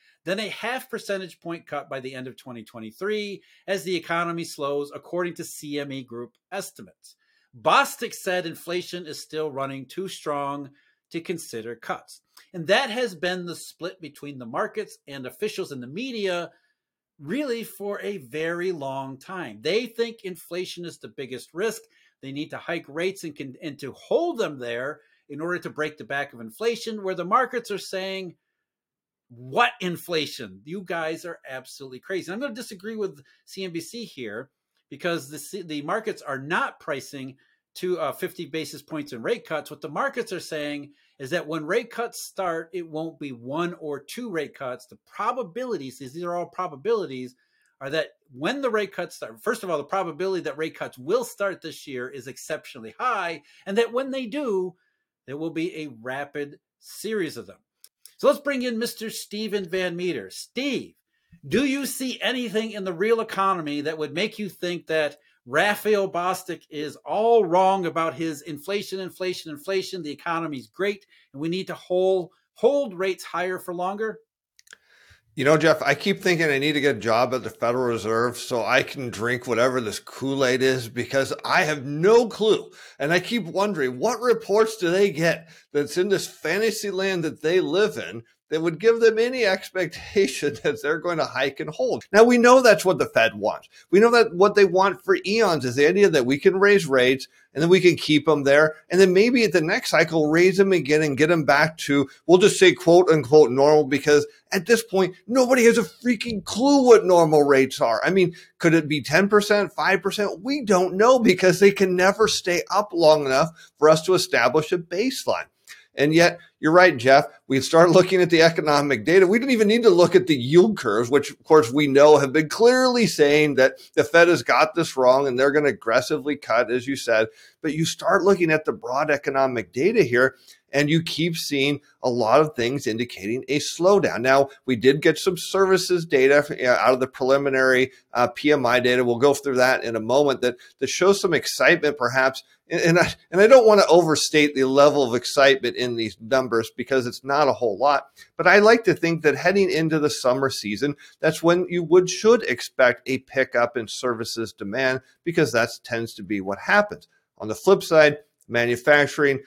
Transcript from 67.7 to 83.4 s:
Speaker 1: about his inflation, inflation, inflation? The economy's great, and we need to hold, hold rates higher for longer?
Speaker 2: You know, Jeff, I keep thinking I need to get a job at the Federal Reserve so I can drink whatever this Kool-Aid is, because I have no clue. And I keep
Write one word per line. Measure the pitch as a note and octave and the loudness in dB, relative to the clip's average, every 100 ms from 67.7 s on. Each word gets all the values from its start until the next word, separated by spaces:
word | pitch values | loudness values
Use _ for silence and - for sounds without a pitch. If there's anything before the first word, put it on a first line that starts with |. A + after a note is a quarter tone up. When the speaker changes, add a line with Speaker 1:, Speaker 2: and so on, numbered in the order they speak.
| G3 E3+ | 2 -2
Speaker 1:
about | E3 E3 | -4 -4
his | B2+ D#3+ D3 | -4 -8 -8
inflation, | D#3+ C#3+ - G3+ G3 F#3+ | -12 -12 -8 -8 -8 -10
inflation, | F#3 - F#3 F3+ D#3+ | -12 -8 -8 -8 -12
inflation? | D3 - F#3+ F#3 F#3 | -14 -6 -6 -6 -10
The | D3+ | -12
economy's | C#3 E3+ E3 E3 C#3 A2+ | -10 -8 -6 -6 -10 -12
great, | - G3+ G3 _ _ _ | -6 -6 -6 _ _ _
and | C3+ | -10
we | D#3+ | -6
need | F3+ F#3 | -6 -8
to | |
hold, | D#3+ - F3+ F#3 F#3+ E3+ _ _ | -12 -6 -2 0 -2 -4 _ _
hold | _ A#3 C#4+ C4 F3 | _ 0 0 -4 -6
rates | F#3+ F3+ | -6 -6
higher | - E3+ F3+ F3+ | -8 -8 -6 -8
for | - | -10
longer? | F3 F3+ G#3 A3 G#3+ _ _ _ _ _ - _ _ _ _ _ | -8 -8 -6 -8 -10 _ _ _ _ _ -20 _ _ _ _ _
Speaker 2:
You | - C3 | -4 0
know, | D#3 | 2
Jeff, | D#3+ D3+ | 2 2
I | - | 0
keep | C3 G3+ G3 | -2 -2 -2
thinking | F#3+ E3 D#3+ | -2 0 0
I | C#3 | -2
need | D3 | -2
to | D3 | 0
get | C#3 A#2 | -2 -2
a | |
job | A2 A2+ B2 | 0 0 0
at | B2+ | -2
the | G#2+ | -8
Federal | - A#2+ B2+ | -6 -4 -2
Reserve | B2 A#2 G#2 A2+ A#2+ A#2 | -2 -4 -2 -2 -2 -6
so | - B2 | -6 -4
I | G#2 C3 | 0 0
can | C3+ C#3 B2 | -2 -8 -10
drink | G2 A#2 B2 B2+ | -6 -6 -6 -4
whatever | A2+ C3 B2+ | 0 0 0
this | A2 G2 | -6 -10
Kool-Aid | - - C3+ C#3 C3 B2+ | -14 -10 -6 -2 0 0
is, | C3 C3 A2+ | 0 -2 -6
because | A#2+ A#2 C3+ C3 D3 - | -8 -4 -4 -4 -6 -2
I | D#3 | -2
have | D#3+ D3 | 0 -4
no | C3 D3 F3+ A#3 A#3 | -6 -2 4 4 2
clue. | - G#3+ F3 - - - - | -2 0 0 -4 -20 -18 -6
And | C#3+ | -2
I | F3 | -2
keep | - A#3 | -2 -6